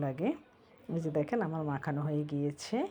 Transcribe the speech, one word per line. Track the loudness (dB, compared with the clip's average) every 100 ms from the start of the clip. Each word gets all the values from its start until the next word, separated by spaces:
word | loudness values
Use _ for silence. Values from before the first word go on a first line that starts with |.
লাগে। | 0 0 0 -2 -8 -20 -20 -18 -4
এই | -2
যে | 2 2
দেখেন, | 2 2
আমার | 0 0
মাখানো | 0 0 0 0
হয়ে | 2 0
গিয়েছে। | 0 0 0 -2 -4 -2 -2